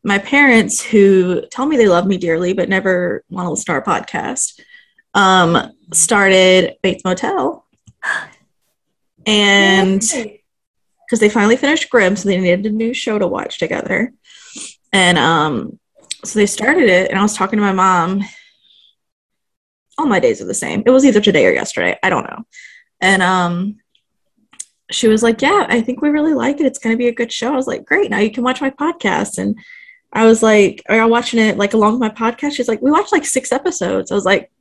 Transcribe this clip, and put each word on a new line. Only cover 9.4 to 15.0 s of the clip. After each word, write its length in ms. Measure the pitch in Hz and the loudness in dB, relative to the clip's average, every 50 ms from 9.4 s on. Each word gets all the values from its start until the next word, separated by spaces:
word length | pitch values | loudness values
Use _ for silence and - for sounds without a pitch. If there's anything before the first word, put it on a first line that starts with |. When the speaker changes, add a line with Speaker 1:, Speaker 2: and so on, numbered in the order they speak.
| 208 202 196 202 196 196 190 190 196 190 190 196 220 - | 4 4 4 4 4 4 4 4 2 2 0 0 -2 -2
Speaker 2:
Yay. 320 | 320 262 220 208 208 _ _ _ _ _ _ _ _ _ _ _ _ _ _ - | -4 -6 -8 -10 -14 _ _ _ _ _ _ _ _ _ _ _ _ _ _ -4
Speaker 1:
'cause 100 | 240 220 | 0 2
they 100 | 214 208 | 2 2
finally 260 | - 233 202 214 233 | 2 2 0 0 0
finished 340 | 269 - 277 311 320 - - | 0 -2 -2 -2 -2 -4 0
Grimm, 280 | - 202 196 185 202 | 0 2 2 2 0
so 100 | 190 - | -2 -2
they 100 | 202 185 | -2 -2
needed 280 | 185 190 175 180 190 196 | 0 0 0 0 0 -2
a 40 | 220 | -6
new 220 | 208 220 226 233 254 | -4 -4 -4 -6 -6
show 240 | - - 233 214 | -6 -6 -4 -4
to 100 | 208 190 | -2 -2
watch 320 | 175 185 - - - - - | -4 -4 -6 -8 -10 -8 -8
together. 520 | - - - - - - 185 - 233 262 _ _ _ _ - - - - - - - - - _ _ _ | -6 -6 -6 -8 -6 -4 -4 -4 -4 -6 _ _ _ _ -20 -20 -20 -20 -18 -18 -18 -18 -20 _ _ _
And, 260 | - 196 | 0 2